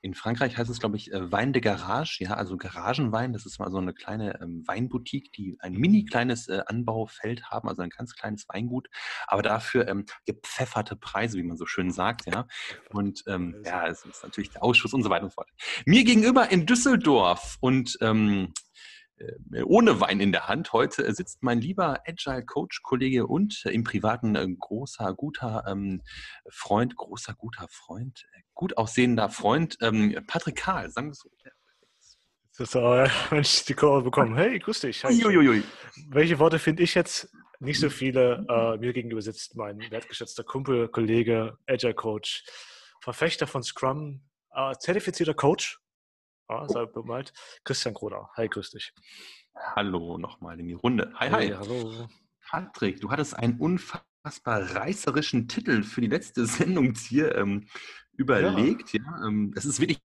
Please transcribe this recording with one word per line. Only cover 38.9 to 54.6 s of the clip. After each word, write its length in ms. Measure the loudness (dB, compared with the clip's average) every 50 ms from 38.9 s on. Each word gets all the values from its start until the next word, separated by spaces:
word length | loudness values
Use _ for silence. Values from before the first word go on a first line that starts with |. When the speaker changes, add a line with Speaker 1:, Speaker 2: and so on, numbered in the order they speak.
| -4
Speaker 2:
gegenüber 280 | -4 -6 -4 -6 -6 -6
sitzt 320 | -8 -10 -10 -14 -14 -10
mein 240 | -10 -10 -10 -10 -12 -12 -8
wertgeschätzter 520 | -8 -10 -8 -10 -12 -12 -12 -10 -10 -12 -10
Kumpel, 460 | -8 -8 -6 0 0 2 2 2 0
Kollege, 680 | 0 0 2 4 4 4 4 4 2 0 0 -4 -8 _ _
Agile-Coach, 800 | -2 -2 0 0 -2 -2 -2 -4 -4 -4 -4 -6 -8 -8 -8 -12 -16 -20 -20 -20 -20 -20 -20 -20 -20 _ _
Verfechter 460 | -12 -10 -2 0 0 0 0 -2 -4
von 160 | -4 -4 -6 -6
Scrum, 580 | -6 -6 -2 -2 -2 -2 -4 -8 -10 -12 -14 _ _ _ _ _ _ _
äh, 200 | -4 -4 -4 -6 -6
zertifizierter 540 | -2 -2 -2 0 -2 -4 -2 -2 0 2 4
Coach. 440 | 6 6 6 4 4 -2 -8 -8 _ _ _ _ _ _ _ _ _ _ _ _ _ _ -8
Ja, 160 | -8 -8 -2 -2
sei 160 | -2 -2 -2
bemalt. 480 | -4 -8 -12 -8 -8 -8 -8 -8 -12 _ -20 -20 -20 -20 -16 _
Christian 280 | -6 -4 -2 -2 -6 -6
Kroder. 360 | -6 -8 -8 -8 -10 -14 -12 -6
Hi, 100 | -4 -4
grüß 240 | -4 -4 -8 -10 -10
dich. 200 | -14 -14 -14 -16 _ _ _ -20 -20 -20 -20 -20 -20 -20 _ _ _ -12 -10 -4 -2
Speaker 1:
Hallo 420 | -2 -2 -2 -2 -4 -6 -6 -8
nochmal 420 | -10 -10 -12 -12 _ -16 -14 -12 -10
in 80 | -10
die 60 | -10 -8
Runde. 360 | 0 0 2 2 2 0 -2 -4
Hi, 140 | -4 -2 0
Speaker 2:
Hey, 200 | 2 2 2 0
Speaker 1:
hi. 60 | -2
Speaker 2:
hallo. 500 | -6 -6 -6 -6 -6 -6 -8 -10 -12 -14 -16 _ _ _ _ _ _ _ -8
Speaker 1:
Patrick, 520 | -8 -8 -8 -10 -6 -4 -2 -2 -2 -4
du 100 | -4 -4
hattest 240 | -2 -2 -2 -4 -4
ein 240 | 0 0 0 0 2
unfassbar 1000 | 0 0 0 0 -4 -8 -14 -14 _ _ _ _ _ -14 -14 -8 _ -2 -2 -2